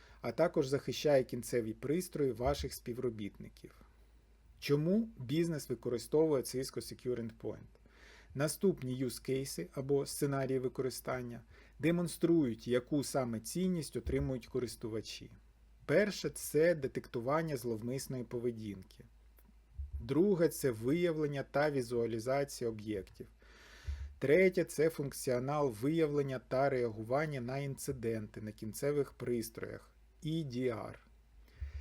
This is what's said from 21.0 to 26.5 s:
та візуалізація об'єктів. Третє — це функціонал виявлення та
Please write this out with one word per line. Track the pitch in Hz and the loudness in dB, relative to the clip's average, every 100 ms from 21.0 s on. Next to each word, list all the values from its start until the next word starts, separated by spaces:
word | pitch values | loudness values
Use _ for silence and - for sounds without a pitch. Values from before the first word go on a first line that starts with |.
| 175 156 151 139 - | 2 2 0 -2 0
та | 139 151 | 2 2
візуалізація | 139 117 120 117 113 117 139 143 - 117 | 2 0 0 0 -2 0 0 -2 -4 -4
об'єктів. | 110 107 104 92 - - - - - - - - - - - | -4 -4 -6 -6 -12 -18 -20 -20 -20 -20 -12 -10 -8 -10 -2
Третє — | 135 165 190 185 160 | 4 8 8 4 0
це | - 160 | 2 2
функціонал | - 139 - 135 123 131 151 143 104 | 2 -4 -4 -2 0 0 0 0 0
виявлення | 135 165 156 147 139 127 | 0 2 2 2 0 -4
та | - | -2